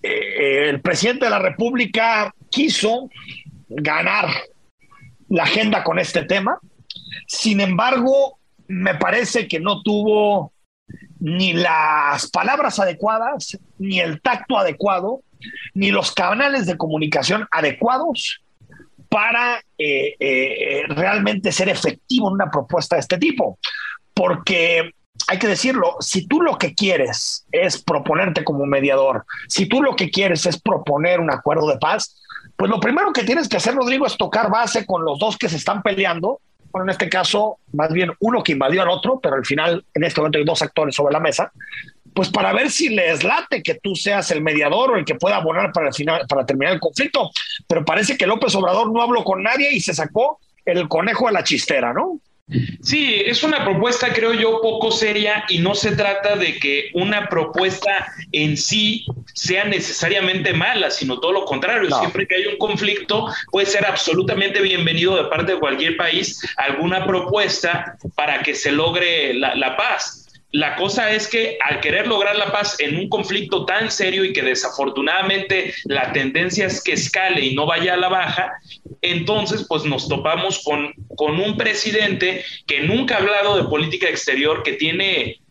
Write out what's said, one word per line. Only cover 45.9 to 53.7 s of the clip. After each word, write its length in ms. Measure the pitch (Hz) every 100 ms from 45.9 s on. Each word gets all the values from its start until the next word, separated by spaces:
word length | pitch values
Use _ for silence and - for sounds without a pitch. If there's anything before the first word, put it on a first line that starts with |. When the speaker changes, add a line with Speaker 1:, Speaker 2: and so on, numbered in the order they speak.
Speaker 1:
final, 320 | 127 151 160 -
para 180 | 139 127
terminar 280 | 135 147
el 60 | 185
conflicto. 480 | 165 - 285 285 220 - - - -
Pero 160 | 165
parece 340 | 151 170 214 262
que 100 | 185
López 260 | 220 233 196
Obrador 360 | 180 190 226
no 100 | 226
habló 220 | 240 240
con 180 | - 190
nadie 300 | 202 262 285
y 80 | 254
se 140 | 175
sacó 460 | 165 156 214 269 302 _ _ -
el 220 | 175 160
conejo 400 | 160 190 220 233
de 60 |
la 100 | 190
chistera, 500 | - 139 - 143 120
¿no? 260 | 127 359 330 _ _ - 135 117 -
Speaker 2:
Sí, 440 | - 294 277 208 208
es 160 | 240
una 240 | 311 294
propuesta, 480 | 196